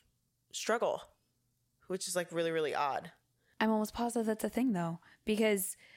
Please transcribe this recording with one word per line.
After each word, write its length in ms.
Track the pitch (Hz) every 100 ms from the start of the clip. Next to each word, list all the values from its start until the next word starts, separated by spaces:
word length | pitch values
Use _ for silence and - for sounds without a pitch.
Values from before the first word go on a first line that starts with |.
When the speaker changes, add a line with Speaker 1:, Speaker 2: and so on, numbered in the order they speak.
| _ _ _ _ _
Speaker 1:
struggle, 500 | - - 226 190 - - _ _ _ _ _ _ _ -
which 200 | 185 -
is, 80 |
like, 160 | 180 170
really, 200 | 170 165
really 240 | 165 147
odd. 360 | - 143 123 170 - _ _ _ -
Speaker 2:
I'm 120 | 220
almost 240 | 220 214
positive 320 | - 240 233 220
that's 180 | 214
a 60 | 214
thing, 240 | - 262
though, 260 | 185 170 170 - -
because 540 | - 208 220 202 190 - -